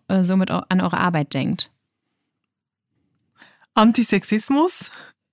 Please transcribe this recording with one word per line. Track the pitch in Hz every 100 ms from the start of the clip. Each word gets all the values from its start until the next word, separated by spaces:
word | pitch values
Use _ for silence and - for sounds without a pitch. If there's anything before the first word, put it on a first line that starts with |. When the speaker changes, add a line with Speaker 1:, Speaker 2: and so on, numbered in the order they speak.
| -
Speaker 1:
äh, | 190
somit | 180 190 185
au-, | 180 -
an | 185
eure | 185 175
Arbeit | 180 165 143
denkt? | 139 - - - _ _ _ _ _ _ _ _ _ _ _ _ _ _ _ _ _ - _ _
Speaker 2:
Antisexismus. | - 220 226 220 196 - 214 - 277 359 - - - - _ _